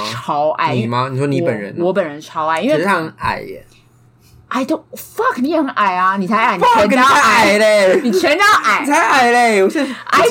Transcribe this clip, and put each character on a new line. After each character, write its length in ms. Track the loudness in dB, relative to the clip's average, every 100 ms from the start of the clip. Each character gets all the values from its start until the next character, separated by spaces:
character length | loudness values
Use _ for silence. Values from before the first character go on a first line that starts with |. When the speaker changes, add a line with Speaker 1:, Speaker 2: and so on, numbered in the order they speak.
| -8
Speaker 1:
超 460 | -8 -6 -2 -2
爱。 240 | 0 -2 -2
Speaker 2:
你 100 | -2
吗？ 240 | -2 -4
你 60 | -4
说 80 | -2
你 160 | -2
本 180 | -2 -4
人？ 160 | -6 -4
Speaker 1:
我， 80 | -2
我 60 |
本 140 | -2 -4
人 140 | -8
超 240 | -10 -6 -4
爱， 160 | -2
因 80 | 0
为 60 | 0
Speaker 2:
可 40 |
是 40 | 0
他 120 | -2
很 140 | -4 -8
矮 240 | -8 -6
耶。 240 | -10 -16 -20 _ _ _ _ _ _ -20 _
Speaker 1:
I 140 | -8
don't，fuck， 800 | -6 -6 -8 -20 -12 -4 -4 -2
你 80 | -2
也 100 | -2
很 80 | -2
矮 240 | -2 -2 0
啊， 200 | 0 0
你 120 | -2
才 100 | 0
矮， 200 | 0 2
你 60 |
Speaker 2:
Fuck， 240 | 2 4 2
Speaker 1:
全 20 |
家 120 | 4
矮。 520 | 4 4 4 2 2 4
Speaker 2:
你 20 |
才 0 |
矮 0 |
嘞。 440 | 4 4 4 2
Speaker 1:
你 80 | 0
全 260 | 0 0 2
家 80 | 4 2
矮。 180 | 2 0
Speaker 2:
你 40 | 0
才 160 | 0
矮 300 | 2 2 4
嘞！ 320 | 4 4 4
我 40 | 2
现 140 | 0
在 80 | -4
Speaker 1:
矮 380 | -6 -2 0 2